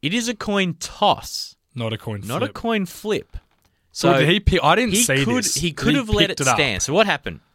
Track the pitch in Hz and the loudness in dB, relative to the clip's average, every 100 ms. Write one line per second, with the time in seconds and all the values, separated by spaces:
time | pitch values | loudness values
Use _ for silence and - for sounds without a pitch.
0 | 143 220 240 233 - 202 185 - - - | -2 -2 -4 -6 -2 0 0 -4 -12 -2
1 | 208 - - - - _ _ 123 113 110 | -2 -2 -6 -12 -12 _ _ -8 -6 -6
2 | - 104 101 143 240 196 233 220 185 - | -8 -10 -6 -4 -4 -6 -2 -2 -2 -8
3 | 208 196 - - _ _ _ _ _ - | -4 -4 -6 -16 _ _ _ _ _ 0
4 | 143 135 147 202 - 185 143 185 247 190 | 2 4 4 4 2 2 4 4 2 0
5 | 240 135 139 247 208 - 165 147 - 277 | 2 2 2 0 0 -2 -4 -2 0 0
6 | 220 208 208 175 135 120 139 92 - 165 | 2 2 2 2 0 2 2 0 0 2
7 | 208 156 - 82 _ | 2 0 -6 -12 _